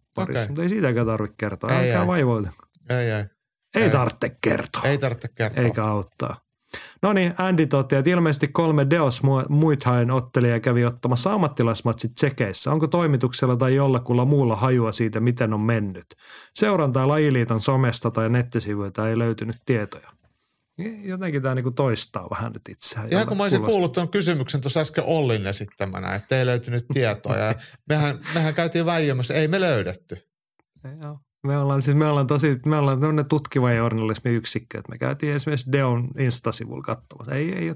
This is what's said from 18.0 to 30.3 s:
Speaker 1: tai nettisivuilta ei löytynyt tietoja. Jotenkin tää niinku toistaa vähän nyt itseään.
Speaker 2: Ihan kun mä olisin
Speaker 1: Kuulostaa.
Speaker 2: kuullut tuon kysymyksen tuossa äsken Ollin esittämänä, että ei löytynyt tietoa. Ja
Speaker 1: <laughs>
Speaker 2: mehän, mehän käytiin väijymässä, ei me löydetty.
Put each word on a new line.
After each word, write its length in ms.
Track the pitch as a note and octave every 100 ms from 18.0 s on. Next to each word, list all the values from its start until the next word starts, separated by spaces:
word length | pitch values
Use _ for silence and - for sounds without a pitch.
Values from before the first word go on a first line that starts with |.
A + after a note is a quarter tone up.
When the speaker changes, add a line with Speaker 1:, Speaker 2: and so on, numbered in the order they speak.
| A#2
Speaker 1:
tai 180 | A2 A2+
nettisivuilta 800 | B2 B2 A#2 G#2 G#2 G2 F#2+ A2
ei 100 | A2+
löytynyt 380 | A#2 A2+ A2 A2 -
tietoja. 440 | A#2+ G#2 - - _ _ _ _ _ _ - G3+ A3
Jotenkin 400 | G3+ F#3 F#3 C#3+
tää 120 | C3+
niinku 160 | C3 B2+
toistaa 600 | B2 C#3 A2 - G#2 F2+
vähän 220 | - A2+
nyt 160 | G#2+ -
itseään. 400 | - - - G#2+
Speaker 2:
Ihan 140 | F#3 A3
kun 100 | G3+
mä 60 |
olisin 160 | G3+ -
Speaker 1:
Kuulostaa. 140 | -
Speaker 2:
kuullut 200 | G#3 F3
tuon 160 | B2+ E3+
kysymyksen 520 | G3+ E3+ D#3+ C3 C#3+
tuossa 200 | C3 D#3+
äsken 240 | D3+ - -
Ollin 400 | D#3+ C3+ A2 F#2+
esittämänä, 680 | G2+ G#2 - G2 F#2 F#2
että 240 | F#2+ - C3
ei 80 | B2+
löytynyt 380 | B2 B2 A#2+ A#2+
tietoa. 440 | C#3 A#2+ G#2 G2+ G2+
Ja 180 | G#2+ A2+ -
Speaker 1:
<laughs> 180 | - -
Speaker 2:
mehän, 300 | D3+ D3 C3+ -
mehän 200 | D#3+ D#3
käytiin 320 | D#3 E3+ E3+ E3+
väijymässä, 480 | E3+ D3+ C3 B2
ei 140 | C#3 D#3
me 120 | F#3+
löydetty. 580 | F#3 B2 F2+ F#2 - F2+ _